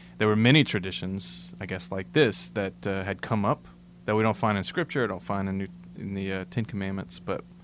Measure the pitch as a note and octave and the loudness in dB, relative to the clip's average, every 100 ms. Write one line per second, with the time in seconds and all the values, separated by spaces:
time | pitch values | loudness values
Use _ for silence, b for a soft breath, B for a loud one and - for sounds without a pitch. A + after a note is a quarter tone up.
0 | B B A2 G#2+ A#2+ D3+ C3 G#2 F#2 F2+ | B B 4 6 8 8 6 0 -2 -4
1 | F#2+ G2 - - - - F2+ F#2 - F#2+ | -6 -6 -6 -8 -10 -10 -6 -6 -6 -6
2 | F#2+ D3+ B2 - - G#2+ F#2+ - G2+ F#2+ | 0 4 4 2 -2 -2 -4 -4 -4 -2
3 | F#2+ F#2+ - A2 G2+ - - - - - | -2 -4 -2 0 2 0 -4 -20 -20 -8
4 | - G#2+ A2 G2 A2 G2+ F2+ F3 D#3+ C#3 | 0 4 4 2 2 0 0 -2 -2 0
5 | A2 F2+ - G2+ G2 F#2+ F#2 - - - | 0 -2 -4 -2 -2 -2 -4 -10 -18 -10
6 | G2 G2 F#2+ F#2+ F#2 A#2+ A2 G2+ F#2+ G2 | -6 -4 -4 -4 -4 -4 -4 -4 -4 -4
7 | F#2 - - F#2 - - | -6 -8 -4 -6 -6 -20